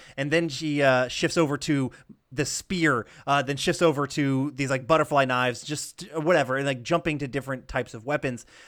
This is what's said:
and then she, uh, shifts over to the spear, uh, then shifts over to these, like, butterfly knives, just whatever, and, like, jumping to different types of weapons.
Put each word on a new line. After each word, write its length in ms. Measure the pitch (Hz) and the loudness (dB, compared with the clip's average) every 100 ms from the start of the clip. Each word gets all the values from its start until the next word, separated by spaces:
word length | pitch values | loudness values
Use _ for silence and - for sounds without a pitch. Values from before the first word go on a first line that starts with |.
| - - | -10 -8
and 120 | 143 | -2
then 200 | 165 165 | 0 0
she, 320 | 131 156 147 | -4 -4 2
uh, 240 | 139 127 127 | 4 4 2
shifts 300 | - 170 175 | -2 -2 2
over 200 | 151 139 | 0 0
to 320 | - 143 127 - _ - _ | -2 0 -2 -6 _ -20 _
the 120 | 131 143 | -6 -4
spear, 600 | - - 185 160 123 104 - - | -4 -4 0 2 2 -2 -10 0
uh, 140 | 143 | 0
then 140 | 131 143 | 0 -2
shifts 260 | - - | -2 4
over 260 | 170 143 139 | 4 4 -2
to 440 | 151 139 135 139 135 | 0 0 0 -2 -2
these, 140 | 135 | -2
like, 180 | 135 113 | -2 2
butterfly 360 | 160 151 143 | 2 4 2
knives, 400 | 131 123 127 113 | 2 2 0 -2
just 380 | - 147 - - 190 156 | -8 -8 -10 -14 -10 -4
whatever, 420 | 156 170 127 131 | 2 4 4 0
and, 80 | 139 | -2
like, 180 | 127 | -4
jumping 340 | 117 170 170 147 | -2 -2 0 -4
to 100 | 143 | -4
different 400 | 135 131 127 - | -6 -6 -10 -6
types 240 | - - | -4 -4
of 120 | 117 113 | -8 -4
weapons. 400 | 147 139 120 - - | -2 -2 -6 -12 -20